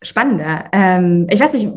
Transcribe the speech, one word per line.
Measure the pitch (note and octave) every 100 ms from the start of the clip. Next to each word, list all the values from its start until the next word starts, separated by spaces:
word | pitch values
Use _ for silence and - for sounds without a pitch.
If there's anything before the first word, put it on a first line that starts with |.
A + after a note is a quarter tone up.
spannender. | - - C4+ F#3 D#3 D#3 -
Ähm, | G3 F#3 F3+ F3 F3 F3
ich | G3
weiß | D4+
nicht, | C4+ G#3